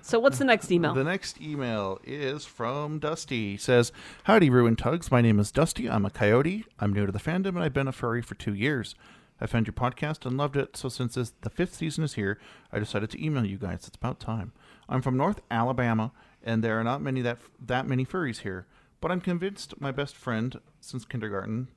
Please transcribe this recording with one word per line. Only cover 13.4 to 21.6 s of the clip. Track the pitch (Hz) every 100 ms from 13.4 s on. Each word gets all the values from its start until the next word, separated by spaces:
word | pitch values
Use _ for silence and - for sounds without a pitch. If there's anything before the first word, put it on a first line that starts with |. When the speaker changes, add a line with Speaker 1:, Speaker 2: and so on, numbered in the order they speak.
| 107
Speaker 2:
you | 95
guys. | 95 92 -
It's | -
about | 123 -
time. | - 113 90 _ - - -
I'm | 127
from | 131 127
North | 156 208 -
Alabama, | 113 120 127 123 110 113 - - _
and | 117 113
there | 113 110
are |
not | 117 135
many | 147 131
that, | 120 120 - _
that | 117 123 135
many | 127
furries | 131 185 151 110
here, | 101 92 - _ _ _
but | 165
I'm | 180
convinced | 180 175 190 202 - -
my | 139
best | 131 143 -
friend | - 110 120 - _ _
since | - 127 113
kindergarten | 123 110 98 101 110